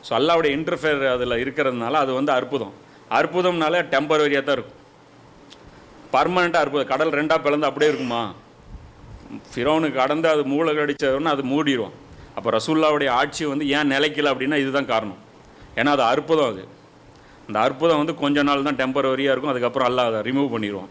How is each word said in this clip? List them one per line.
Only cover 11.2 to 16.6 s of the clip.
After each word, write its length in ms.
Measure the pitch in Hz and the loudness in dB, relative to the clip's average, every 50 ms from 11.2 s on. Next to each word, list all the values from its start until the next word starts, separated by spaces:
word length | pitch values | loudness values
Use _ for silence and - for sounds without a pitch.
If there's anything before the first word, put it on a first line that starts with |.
| 151 | 0
அது 200 | 165 147 135 135 | 0 -2 -2 -2
மூடிரும். 480 | 127 135 147 156 147 139 123 110 92 - - - - - - - - - | -2 -2 0 0 0 0 -2 -2 -6 -10 -18 -20 -20 -20 -20 -20 -14 -14
அப்ப 160 | - 101 113 | -6 -2 0
ரசூலுல்லாஹ்வுடைய 580 | 110 110 110 - 160 156 160 156 151 147 143 135 | 0 0 0 0 0 2 2 2 2 2 2 2
ஆட்சி 360 | 123 123 139 143 147 - 160 | 2 2 0 0 -2 -6 -4
வந்து 240 | 151 139 143 151 143 | -4 -2 -2 -2 0
ஏன் 220 | 139 147 151 143 | 0 0 2 2
நிலைக்கல 420 | 135 139 143 156 147 - 147 147 135 | 2 2 0 0 0 0 0 0 0
அப்படின்னா 220 | 127 131 135 156 | 0 -2 -2 0
இதுதான் 300 | 147 135 135 131 139 135 | 0 0 0 0 -2 -2
காரணம். 320 | 117 120 110 110 104 95 - - - - - - - - - - - - | 0 -2 -2 -2 -4 -12 -14 -18 -20 -20 -20 -20 -20 -20 -20 -20 -12 -4
ஏன்னா 100 | - 117 | -2 0
அது 160 | 143 147 139 | 2 2 2
அற்புதம். 500 | 123 113 120 156 147 151 160 156 147 123 | 2 2 2 0 0 0 0 2 2 0
அது, 160 | 107 95 | -2 -6